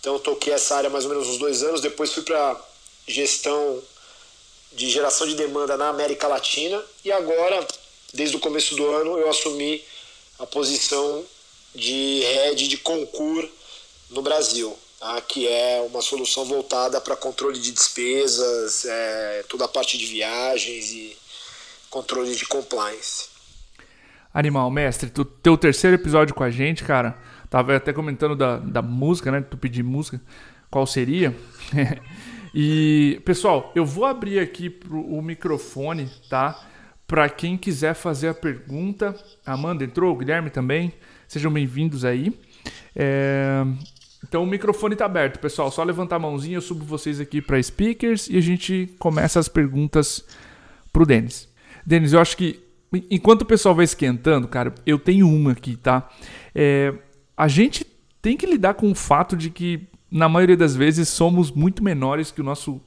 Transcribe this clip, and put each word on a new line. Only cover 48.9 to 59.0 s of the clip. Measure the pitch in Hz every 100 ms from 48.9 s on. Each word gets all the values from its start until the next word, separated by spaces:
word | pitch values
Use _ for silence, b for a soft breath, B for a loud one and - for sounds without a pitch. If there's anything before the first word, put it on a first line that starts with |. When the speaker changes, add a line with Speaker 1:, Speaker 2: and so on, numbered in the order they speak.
| -
Speaker 2:
começa | 170 156 156 -
as | 156
perguntas | - 143 135 147 156 147 - - B B B B B B
pro | -
Denis. | 160 117 117 - - _ B B -
Denis, | 165 151
eu | 160
acho | 165 -
que, | 175 - - _ _
en-, | 180 180
enquanto | 190 208 220
o | 226
pessoal | 220 202
vai | 170 170
esquentando, | - 135 123 139 147 120
cara, | 127 123 -
eu | - 151
tenho | 185 190 185
uma | 156 147
aqui, | 123 -
tá? | 117 - 127 127 B B B B
É, | - 147 139 139 139 - _ _
a | - 156
gente | 143 247 - - _ _ _
tem | 214 277
que |
lidar | 381 311 190
com | 202 208
o |
fato | 185